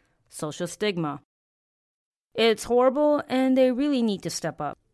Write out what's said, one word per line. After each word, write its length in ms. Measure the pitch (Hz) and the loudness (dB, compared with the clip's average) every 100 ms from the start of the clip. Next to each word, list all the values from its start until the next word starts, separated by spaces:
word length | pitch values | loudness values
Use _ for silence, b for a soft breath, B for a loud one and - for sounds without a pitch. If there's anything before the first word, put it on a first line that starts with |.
| _ _ _ | _ _ _
social 380 | - 151 - 175 | -12 -10 -8 -10
stigma. 560 | - 214 175 151 139 - _ _ _ _ _ _ _ _ _ _ | -4 -4 -2 -6 -8 -14 _ _ _ _ _ _ _ _ _ _
It's 300 | - 226 214 | 0 2 2
horrible, 580 | - 240 254 262 294 294 - | 0 2 4 4 2 2 0
and 300 | 262 262 262 | 0 2 4
they 140 | 254 | 4
really 320 | 240 294 269 | 2 0 0
need 200 | 226 185 | 0 -2
to 80 | 170 | -6
step 300 | - 160 - | -6 -6 -6
up. 160 | 147 - _ | -8 -8 _